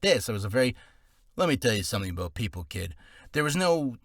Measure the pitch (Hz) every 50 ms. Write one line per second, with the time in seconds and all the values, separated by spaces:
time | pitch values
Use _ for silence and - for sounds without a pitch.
0 | - 202 175 117 - - 113 101 98 104 92 131 127 127 120 - - - _ _
1 | _ _ _ _ _ _ _ - 185 170 147 - - 123 110 104 92 - - 101
2 | 98 92 87 87 90 85 - - 113 101 - 90 85 - - 85 90 90 - -
3 | - - - - - - - 147 151 151 143 180 185 175 170 165 147 135 120 107
4 | -